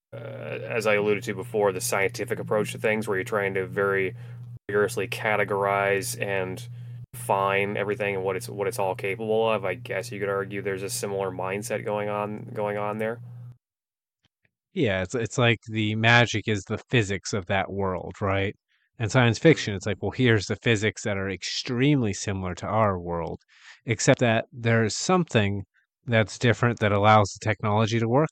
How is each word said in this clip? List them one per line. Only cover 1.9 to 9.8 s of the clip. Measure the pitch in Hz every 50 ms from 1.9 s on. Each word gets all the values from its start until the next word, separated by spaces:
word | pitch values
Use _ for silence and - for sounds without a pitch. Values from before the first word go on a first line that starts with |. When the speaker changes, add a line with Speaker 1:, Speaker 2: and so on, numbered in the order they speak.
| 113 98 95 95 - - 101 - 110 95
Speaker 1:
approach | 98 85 110 107 104 104 -
to | 117
things | 120 113 107 110 101 104
where | 101 92
you're | 90
trying | - - 101 101 98 95
to | 98 92
very | 90 90 101 98 98 98 98 95 90 - - - - - - - - - - _ -
rigorously | 101 104 104 95 - 107 95 -
categorize | - - - 110 107 104 101 95 104 98 101 98 101 98 101 98 101 98 95 - - -
and | 113 101 98 98 92 92 92 - - - - - - - - - - - -
define | - - - 104 98 98 98 98 98 101 101 104 110
everything | 101 104 101 101 104 101 101
and | 95 92
what | 98 95
it's, | 92 - 117
what | 107 101 101 95
it's | - -
all | 98 95 92
capable | - 101 98 95 110 113 107 110 110 113 113
of. | 110 101 95
I | 95 92
guess | 123